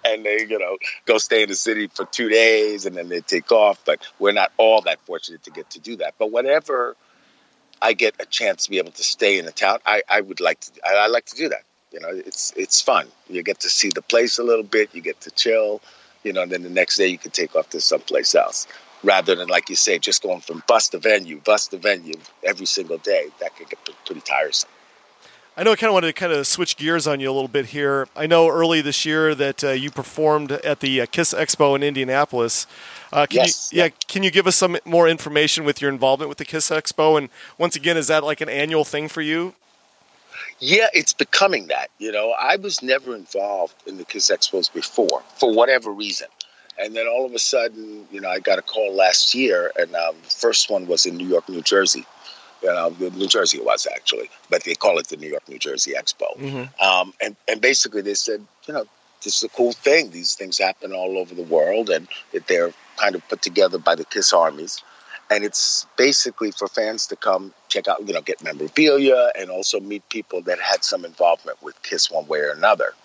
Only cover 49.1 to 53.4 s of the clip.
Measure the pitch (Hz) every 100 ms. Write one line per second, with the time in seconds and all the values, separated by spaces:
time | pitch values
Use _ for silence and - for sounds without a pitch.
49.1 | 90 - 123 131 90 87 - 85 85 82
50.1 | 80 - - 117 110 - 101 90 87 92
51.1 | 87 90 90 - 90 - 98 92 65 -
52.1 | - - - - _ 92 87 85 85 92
53.1 | 92 95 110